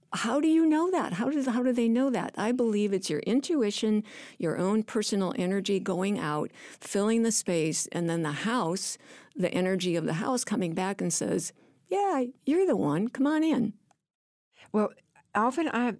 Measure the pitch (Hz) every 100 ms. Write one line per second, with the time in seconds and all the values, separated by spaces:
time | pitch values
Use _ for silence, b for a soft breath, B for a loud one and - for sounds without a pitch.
0 | - - 220 285 311 320 320 311 359 349
1 | - 175 254 294 262 233 254 247 233 233
2 | 269 214 - - 214 254 233 208 208 190
3 | 190 151 - 254 311 311 208 - 220 214
4 | 214 B B B 160 147 185 220 214 214
5 | 214 202 185 - 180 196 196 196 185 180
6 | 196 202 156 151 - - B B - 202
7 | 208 226 226 - - 170 156 151 - 170
8 | 170 170 156 147 214 247 165 185 - -
9 | B B B 277 180 180 185 190 180 165
10 | 160 160 262 254 - 220 180 165 190 196
11 | 175 - - 170 160 - b b b 370
12 | 392 285 247 - - 339 381 196 147 151
13 | 226 - 277 311 320 240 208 - _ _
14 | _ _ _ _ _ B B 214 208 -
15 | _ _ _ 202 233 330 311 226 240